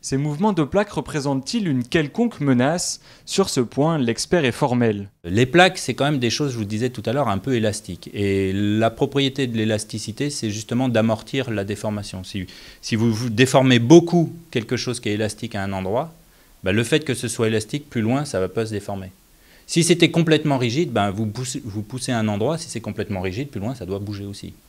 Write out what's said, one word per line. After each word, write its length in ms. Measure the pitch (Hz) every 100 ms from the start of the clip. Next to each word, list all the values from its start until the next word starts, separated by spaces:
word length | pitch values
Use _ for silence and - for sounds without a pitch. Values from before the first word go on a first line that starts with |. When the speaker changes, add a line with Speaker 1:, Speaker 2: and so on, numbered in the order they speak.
Speaker 1:
ces 160 | - 135
mouvements 340 | 147 147 208
de 120 | 202
plaques 260 | 202 196 202
représentent-ils 760 | - 131 156 139 135 131 233 196
une 200 | 131 120
quelconque 560 | 175 151 - 240 -
menace ? 580 | 143 123 127 175 - - - - -
Sur 240 | - 190
ce 120 | -
point, 360 | 120 - 151 160
l'expert 460 | 120 113 - 180
est 80 | 135
formel. 580 | - 143 123 120 104 101 _
Speaker 2:
Les 220 | 87 95 127
plaques, 320 | 165 180 185
c'est 160 | -
quand 100 | 117
même 160 | 139 151
des 120 | 120
choses, 200 | - 147
je 40 | 117
vous 80 | 104
disais 240 | 107 123
tout 140 | 127 107
à 80 |
l'heure, 160 | 131 131
un 80 | 98
peu 160 | 135
élastiques. 560 | 123 107 101 - 87 -
Et 380 | 113 101 98 95
la 380 | 95 104 107 113
propriété 580 | 113 139 139 139 131 131
de 80 | 113
l'élasticité, 760 | 110 107 - 113 110 104 143
c'est 200 | 143 110
justement 400 | 107 107 120 131
d'amortir 640 | 113 110 110 - 135 123
la 120 | 107
déformation. 640 | 98 101 110 104 101 98 92
Si, 220 | 101 90 - - -
si 160 | - 113
vous, 160 | 117
vous 160 | 110 123
déformez 500 | 107 127 143 131 123
beaucoup 540 | 117 165 170 175 160 - -
quelque 240 | 127 107 123
chose 240 | - 117
qui 80 | 113
est 60 |
élastique 420 | 104 107 - 113 104
à 80 |
un 80 | 98
endroit, 420 | 95 95 110 165 - _ _ _ _
ben, 100 | 95
le 100 | 101
fait 220 | 117 156 -
que 80 |
ce 160 | 123 120
soit 180 | - 113
élastique, 420 | 110 104 139 143
plus 120 | -
loin, 240 | 110 131 143
ça 160 | 95
va 80 | 92
pas 160 | - 110
se 60 |
déformer. 400 | 107 - 98 92 - _ _ _ - -
Si 160 | -
c'était 280 | 165 175 156
complètement 460 | 165 165 156 156 135
rigide, 340 | 123 123 170
ben, 200 | 113 101
vous 160 | 98 110
poussez, 340 | 104 127 139
vous 200 | 113 101
poussez 280 | 104 131 -
à 80 | 120
un 80 | 107
endroit, 300 | 104 110 165
si 120 | -
c'est 120 | 117
complètement 400 | 104 101 101 98
rigide, 280 | 92 92 143
plus 120 | 107
loin, 140 | 101 139
ça 100 | 87
doit 140 | 98
bouger 260 | 101 101 101
aussi. 280 | 101 90 -